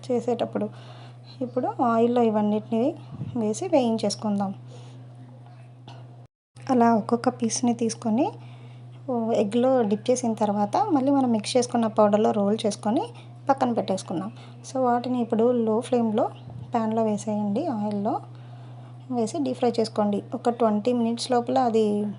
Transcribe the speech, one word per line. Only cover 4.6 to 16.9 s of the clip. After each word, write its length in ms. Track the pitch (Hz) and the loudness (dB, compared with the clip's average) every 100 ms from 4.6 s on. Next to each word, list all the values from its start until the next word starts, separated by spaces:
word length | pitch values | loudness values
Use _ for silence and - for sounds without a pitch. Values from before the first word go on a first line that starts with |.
| - - - - - - - - - - - - - - - - - _ _ - - | -14 -18 -18 -18 -18 -20 -20 -20 -20 -20 -20 -20 -20 -18 -18 -20 -20 _ _ -18 0
అలా 180 | 254 233 226 | 4 6 4
ఒక్కొక్క 340 | 214 233 240 | 2 0 0
పీస్ని 440 | 240 226 - 240 | -2 -4 0 0
తీసుకొని, 520 | 233 226 - 233 214 370 - - - - - - - - | 0 -2 -2 -2 0 0 -2 -16 -18 -18 -18 -18 -16 -4
ఓ, 220 | 240 226 | -2 0
ఎగ్‌లో 500 | 233 214 240 254 262 | 2 2 2 4 4
డిప్ 240 | 214 208 - | 2 0 2
చేసిన 240 | 247 240 | 0 0
తర్వాత 440 | 220 208 202 208 339 | 0 0 2 0 0
మళ్ళీ 340 | 427 302 262 | 2 2 4
మనం 200 | 277 254 | 4 4
మిక్స్ 220 | 220 208 254 | 2 2 0
చేసుకున్న 300 | 240 240 220 | 2 0 0
పౌడర్లో 440 | 220 214 208 226 | 4 4 6 4
రోల్ 260 | 220 202 220 208 | 2 2 2 0
చేసుకొని 380 | 202 208 254 480 - - - - | -2 0 0 -2 -8 -18 -14 -2
పక్కన 200 | 277 254 | 0 2
పెట్టేసుకున్నాం. 600 | 226 202 190 - 175 202 - - - | 0 -2 -4 -2 -6 -6 -12 -18 -18
So, 120 | - 262 | -8 0
వాటిని 380 | 254 240 247 247 | 2 2 0 -2
ఇప్పుడు 240 | 240 220 233 | 0 4 4
లో 240 | 247 220 220 | 4 2 0
ఫ్లేమ్లో 460 | - 240 233 214 381 - - - - | 2 2 2 2 0 -2 -14 -14 -4
ప్యాన్లో 300 | 240 220 | -2 0